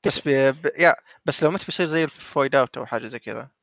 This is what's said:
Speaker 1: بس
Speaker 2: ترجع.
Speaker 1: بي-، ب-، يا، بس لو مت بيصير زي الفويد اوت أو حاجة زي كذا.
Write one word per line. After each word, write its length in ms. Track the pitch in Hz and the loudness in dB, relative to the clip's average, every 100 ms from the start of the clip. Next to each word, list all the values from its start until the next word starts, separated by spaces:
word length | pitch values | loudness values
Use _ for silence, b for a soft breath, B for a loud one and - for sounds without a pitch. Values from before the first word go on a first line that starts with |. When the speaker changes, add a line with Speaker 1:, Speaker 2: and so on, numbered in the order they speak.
| 202 | -2
Speaker 1:
بس 140 | - | -2
Speaker 2:
ترجع. 300 | - 135 135 | 0 4 4
Speaker 1:
بي-، 20 | |
ب-، 200 | 135 147 - | 2 -4 2
يا، 180 | 170 - _ b | 4 4 _ b
بس 180 | - - | -4 0
لو 80 | 156 | 0
مت 160 | 190 - | 0 -6
بيصير 200 | - 175 | -4 -2
زي 180 | 156 | 0
الفويد 500 | 156 - - - 135 139 | -2 -4 -8 -2 2 2
اوت 200 | 123 - | 0 -2
أو 80 | 123 | -6
حاجة 200 | 117 120 | -6 -6
زي 120 | 120 | -14
كذا. 320 | - 110 131 _ | -12 -12 -12 _